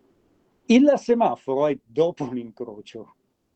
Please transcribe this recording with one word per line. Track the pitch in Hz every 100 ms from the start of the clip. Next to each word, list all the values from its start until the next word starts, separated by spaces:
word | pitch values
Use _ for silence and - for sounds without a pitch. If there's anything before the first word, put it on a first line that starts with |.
| _ _ _ _ _ _ -
il | 233 294 269
semaforo | - 233 214 120 - 135 151
è | 139
dopo | - 117 165 170
un | 135 123
incrocio. | 117 104 117 104 101 113 104 _ _ _ _